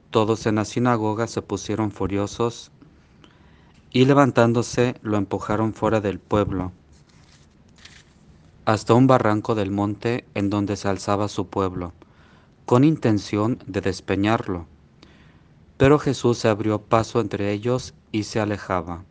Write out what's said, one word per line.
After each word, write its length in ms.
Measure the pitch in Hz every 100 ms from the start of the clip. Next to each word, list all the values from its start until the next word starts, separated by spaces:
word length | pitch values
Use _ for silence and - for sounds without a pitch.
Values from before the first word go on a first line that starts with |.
| _
todos 380 | 113 107 107 117
en 80 |
la 100 | 107
sinagoga 640 | 104 120 123 117 107 107 113
se 160 | 107
pusieron 480 | - 98 - 104 107
furiosos 800 | - 95 98 101 - 117 - - _ - _ _ _ - _ - _ _ _ _
y 120 | 127
levantándose 880 | 131 139 135 123 117 120 110 - 123 -
lo 140 | 110 104
empujaron 580 | 95 98 - 107 110
fuera 260 | - 107 110
del 180 | 101 87
pueblo, 540 | - 107 98 95 90 92 _ - _ _ _ _ _ _ _ - - - _ _ _ - - _
hasta 300 | - 107 -
un 120 | 117 131
barranco 480 | 127 107 107 113
del 160 | 107 98
monte 540 | 101 104 101 117 123 -
en 140 | 107 98
donde 280 | 104 104 98
se 120 | 101
alzaba 380 | 95 - 101 104
su 220 | - 95
pueblo, 440 | 101 95 92 87 - - _ _ _ _ _ -
con 180 | 123
intención 760 | 151 156 120 104 - 104 113 123 -
de 140 | 95
despeñarlo. 840 | 95 90 - 95 104 113 - 90 80 - _ _ - - - _ _ _ _ -
Pero 220 | 135 147
Jesús 400 | 143 123 120 117
se 100 | 113
abrió 340 | 107 107 104
paso 380 | - 113 110 120
entre 320 | 104 101 101
ellos 420 | 104 120 127 - - -
y 120 | 107
se 140 | 101 113
alejaba. 680 | 104 101 - 90 85 85 -